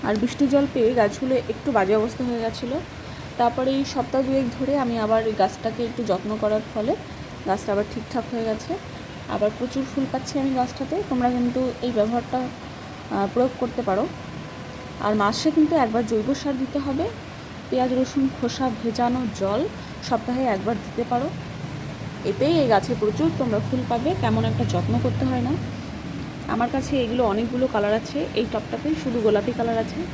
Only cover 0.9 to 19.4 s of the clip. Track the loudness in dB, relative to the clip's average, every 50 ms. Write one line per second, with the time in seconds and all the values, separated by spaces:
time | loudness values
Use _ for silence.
0.9 | 6 4 4 4 2 -2 0 0 0 0 0 -2 -6 -4 -2 2 2 2 4 4
1.9 | 4 2 2 0 -2 -4 -4 -2 -2 -2 -2 -4 -4 -4 -6 -4 -4 -4 -6 -8
2.9 | -12 -12 -12 -12 -12 -12 -12 -10 -2 2 2 2 2 2 0 2 2 2 0 0
3.9 | -2 -2 -2 0 0 0 2 2 2 2 2 0 -2 -2 0 2 2 2 2 2
4.9 | 0 0 2 4 4 4 4 2 2 2 2 2 2 -2 -4 -4 -2 -2 -4 -4
5.9 | -2 -4 0 0 0 0 0 -4 -2 0 2 2 2 2 0 -2 -4 -2 0 0
6.9 | 0 -2 -4 -12 -12 -12 -12 -12 -12 -8 -2 -2 -2 -2 0 0 0 0 0 -2
7.9 | -4 -8 -8 -4 -4 -4 -4 -2 -4 -2 -2 -2 -2 -4 -4 -6 -6 -6 -6 -12
8.9 | -12 -12 -12 -12 -12 -12 -8 -6 -2 2 2 0 2 0 -4 -2 -2 -2 -4 -2
9.9 | -2 -2 -2 0 -2 -4 -4 -2 -2 0 0 2 2 2 0 0 -2 -6 -4 -2
10.9 | -2 -2 0 0 0 2 2 2 2 2 2 2 2 2 0 0 -2 -2 -4 0
11.9 | 2 2 2 2 2 -2 -2 0 -2 -2 -2 -4 -8 -10 -12 -14 -12 -12 -12 -12
12.9 | -12 -12 -8 -4 0 0 0 2 4 2 2 2 2 -2 -4 -4 -2 -2 0 2
13.9 | 2 2 0 -2 -4 -10 -12 -10 -10 -10 -10 -10 -12 -12 -12 -12 -12 -12 -12 -12
14.9 | -8 -2 0 0 2 4 4 2 2 2 2 4 6 6 6 6 6 4 4 4
15.9 | 2 0 2 2 2 2 2 2 0 0 0 -2 0 0 -2 -2 -2 -2 -2 0
16.9 | 0 0 -2 -2 -4 -8 -12 -12 -12 -12 -12 -12 -12 -12 -6 -2 0 2 2 2
17.9 | 4 2 2 2 2 2 2 2 0 -2 -2 -2 0 0 0 -2 0 0 -2 -2
18.9 | 0 2 2 2 2 0 -2 -2 -2 0